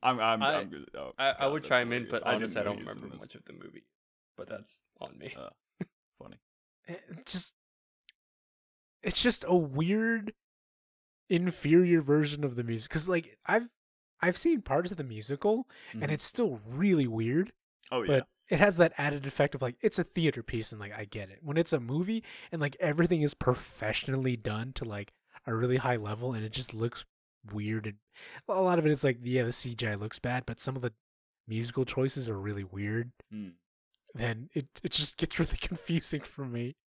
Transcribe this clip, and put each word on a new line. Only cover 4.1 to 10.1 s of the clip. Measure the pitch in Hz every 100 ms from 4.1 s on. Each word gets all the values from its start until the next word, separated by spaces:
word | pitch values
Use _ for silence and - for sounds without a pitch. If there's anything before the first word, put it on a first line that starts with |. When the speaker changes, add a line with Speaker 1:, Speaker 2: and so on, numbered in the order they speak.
| _ _ _
Speaker 2:
But | -
that's | 107 - - _ _
on | - -
me. | 98 -
Speaker 1:
Uh, | 60 _ _ _ - _ _ _
funny. | - - _ _ _ _ -
Speaker 3:
It | 170 - 165 -
just, | 185 - - _ _ _ _ _ _ _ _ _ _ _ _ _ _
it's | - -
just | 247 - -
a | 180
weird, | 151 135 165 214 226